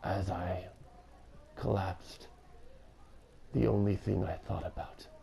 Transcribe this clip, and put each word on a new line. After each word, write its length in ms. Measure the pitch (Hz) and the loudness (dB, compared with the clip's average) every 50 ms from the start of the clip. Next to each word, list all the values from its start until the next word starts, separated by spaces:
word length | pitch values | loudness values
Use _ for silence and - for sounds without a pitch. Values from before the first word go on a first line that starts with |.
| - | 0
As 260 | - 92 98 92 95 | 2 2 2 2 0
I 380 | 90 90 90 85 90 90 - - - - - - - - - - - - - - - - - - - | 0 0 0 0 -2 -2 -4 -8 -14 -16 -18 -18 -18 -20 -20 -20 -20 -20 -20 -18 -18 -18 -18 -18 -10
collapsed, 720 | - - 113 110 101 95 92 92 - - - - - - - - - - - - - - - - - - - - - - - - - - - - - - - - | -4 0 2 2 4 2 0 -2 -6 -8 -14 -16 -16 -16 -16 -18 -18 -20 -18 -18 -16 -16 -16 -16 -18 -18 -20 -20 -20 -20 -18 -18 -20 -20 -20 -20 -18 -18 -2 4
the 140 | 135 117 | 4 6
only 280 | 113 110 104 101 101 101 | 6 8 6 6 6 4
thing 280 | 92 - 104 101 95 92 | 4 2 2 2 2 2
I 120 | 95 - | 0 -2
thought 300 | - - - - 85 - | -4 -2 -4 -2 -2 -2
about 400 | 87 - - - - - - - - - - | -4 -4 -4 -6 -6 -8 -14 -16 -16 -18 -20